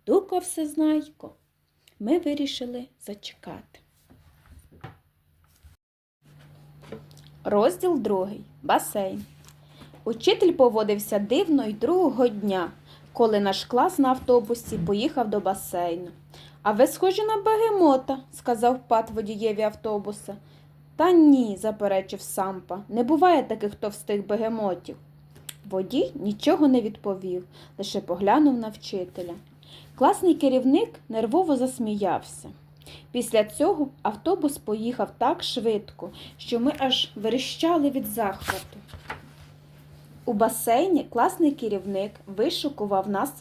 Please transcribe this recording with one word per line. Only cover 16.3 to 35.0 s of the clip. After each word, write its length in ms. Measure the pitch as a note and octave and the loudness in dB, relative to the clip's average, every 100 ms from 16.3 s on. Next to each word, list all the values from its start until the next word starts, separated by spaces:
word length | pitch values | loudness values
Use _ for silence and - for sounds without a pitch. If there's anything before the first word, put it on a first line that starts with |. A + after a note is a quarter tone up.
| - - - | -20 -20 -6
"А 100 | G#3 | 0
ви 140 | G#3+ D4 | 4 4
схожі 360 | - F#4 F#4 | 4 0 0
на 140 | G#4+ G#4+ | 0 0
бегемота", 800 | G4+ A4 A4+ G#4 E4 C4 C4 C4+ - | 2 2 2 4 4 4 0 -8 -8
сказав 480 | - - A#3 A#3+ B3+ - | -10 -4 2 2 0 0
Пат 220 | A3+ A3+ | 0 0
водієві 520 | G#3+ G#3 G#3+ A3 G#3 | -6 -8 -4 -4 -2
автобуса. 760 | G#3+ G#3+ A3 G#3 G3+ G#3 - G3+ - - - - - - | -4 -4 -6 -6 -6 -12 -14 -18 -20 -20 -20 -20 -12 0
"Та 160 | E4 | 4
ні", 440 | F4 D4+ C4+ A3+ F#3+ | 8 8 8 4 -2
заперечив 640 | A3 G#3 G3+ F#3+ F#3+ G3 | -4 -2 0 0 -2 -10
Сампа, 580 | - - F#3+ F#3 - F#3 G#3 | -8 -4 -4 -6 -10 -12 -6
"не 140 | G#3+ | -2
буває 400 | A#3+ D#4 F4+ D4 | 2 4 6 4
таких 320 | C4 A3 G#3 | 2 -4 -6
товстих 520 | G#3 G#3 G#3 - G#3 G3 | -6 -8 -8 -6 -4 -2
бегемотів". 680 | G#3+ A3+ A3+ G#3 F3 - - - - - - - - G3 | -2 -2 -2 -4 -4 -10 -18 -20 -20 -20 -20 -20 -20 -6
Водій 420 | F#3+ F#3 B3+ B4+ | -6 -2 -2 -2
нічого 540 | - G3+ G#3 - E4+ D4 | -4 -6 -2 2 4 4
не 120 | B3+ | 4
відповів, 640 | A3 G#3+ G#3 F#3+ F#3+ F3+ F3+ - - - | 0 -6 -8 -6 -6 -8 -10 -20 -20 -12
лише 220 | G3 G3+ | -8 -6
поглянув 580 | G3 - G3 B3+ D4 B3 | -6 -2 2 6 4 2
на 100 | A3 | -4
вчителя. 640 | G#3 - G3 F3+ - F3 F3 - - - - - | -12 -10 -8 -8 -10 -12 -14 -18 -20 -20 -20 -12
Класний 400 | - C4+ G4+ F#4 | 2 4 4 2
керівник 540 | D#4 C#4 B3+ C4 D4+ A4+ - - | 4 4 4 4 4 2 -6 -8
нервово 480 | A3 A3+ D4 F4+ C4 | -4 0 2 2 2
засміявся. 920 | B3+ B3+ A3 G#3 F#3+ D3 - - - - - - - - - | 0 -2 -4 -2 0 -2 -4 -18 -18 -20 -20 -20 -20 -20 -8
Після 320 | B3 A#3+ A3+ | -6 0 2
цього 440 | G#3+ - D#4 E4 C#4 - | 2 2 0 2 -2 -4
автобус 560 | G#3 G#3+ - F#4+ C#4+ - | -6 -4 -2 0 -2 -4
поїхав 520 | - G#3+ A3+ B3 | -6 -4 -4 -4